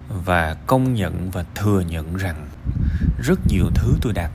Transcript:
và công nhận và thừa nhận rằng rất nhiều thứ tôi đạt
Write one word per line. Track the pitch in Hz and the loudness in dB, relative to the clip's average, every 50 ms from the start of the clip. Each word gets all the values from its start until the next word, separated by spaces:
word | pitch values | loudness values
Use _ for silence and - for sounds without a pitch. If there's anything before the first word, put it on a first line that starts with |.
| - - | -10 -8
và | 113 92 85 92 90 87 80 78 78 | -8 -4 -2 0 2 2 2 0 -2
công | - - - 135 131 131 131 123 | -6 0 2 2 4 4 2 2
nhận | 107 92 82 85 87 90 92 | 0 0 -2 -2 -4 -4 -4
và | 92 92 85 - - | -4 -6 -6 -6 -6
thừa | - 101 107 101 95 | -2 0 2 2 2
nhận | 90 82 80 80 76 78 87 | 2 0 -2 -4 -4 -4 -4
rằng | 95 98 90 78 78 76 71 - - - - - - - - - - - - - - 120 | -4 -4 -4 -6 -6 -10 -14 -14 -8 -6 -4 -2 0 0 0 0 2 2 0 0 0 2
rất | 135 190 - - | 2 2 2 2
nhiều | - - - - - - | 2 4 4 2 4 2
thứ | - - 117 - - | 2 4 4 2 2
tôi | - 117 95 | 2 0 0
đạt | 90 85 82 - | -2 -2 -2 -2